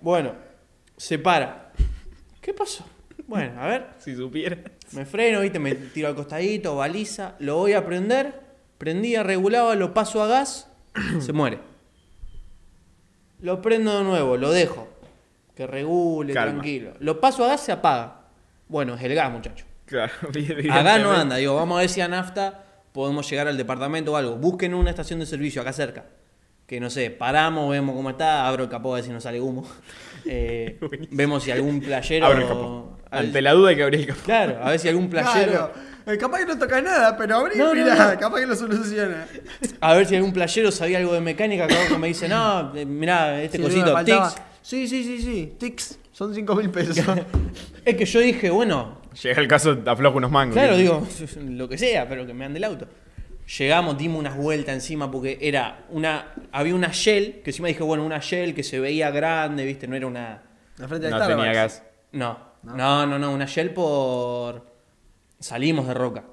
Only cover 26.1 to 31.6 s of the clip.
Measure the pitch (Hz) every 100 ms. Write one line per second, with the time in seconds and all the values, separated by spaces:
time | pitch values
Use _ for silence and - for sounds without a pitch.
26.1 | _ _ _ _ _ _ 123 120 127 120
27.1 | - 120 147 156 160 143 143 139 131 135
28.1 | 131 160 151 131 131 127 117 123 123 123
29.1 | 117 120 120 131 127 127 - - - -
30.1 | - - 127 117 117 113 - 156 147 160
31.1 | 139 143 143 123 123